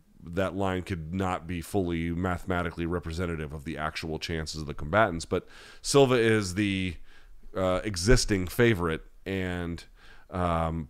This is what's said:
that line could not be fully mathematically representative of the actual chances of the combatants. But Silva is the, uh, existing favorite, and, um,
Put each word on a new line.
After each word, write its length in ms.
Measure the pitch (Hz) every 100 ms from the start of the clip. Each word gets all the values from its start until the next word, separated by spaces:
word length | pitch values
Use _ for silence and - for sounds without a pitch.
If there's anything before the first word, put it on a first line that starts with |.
| _ - -
that 300 | 85 95 92
line 280 | 95 92
could 300 | 87 90 78
not 340 | 92 95 90 80
be 140 | 90
fully 500 | 80 101 87 85 82
mathematically 760 | 85 92 87 - 90 85 85 82
representative 680 | 87 82 82 90 80 76
of 120 | 76 82
the 120 | 71
actual 420 | 78 - 82 78
chances 420 | - 82 78 78
of 60 | 73
the 60 |
combatants. 520 | 73 76 101 110 85 -
But 220 | 90 - - - -
Silva 340 | - 139 135 127
is 400 | 113 110 95 90
the, 400 | 104 95 92 82 - - - - - -
uh, 260 | 92 92
existing 640 | 107 92 90 123 - 98 90
favorite, 540 | - 120 98 85 80 - - -
and, 580 | 95 92 90 85 85 - - - - -
um, 600 | 90 90 82 82 82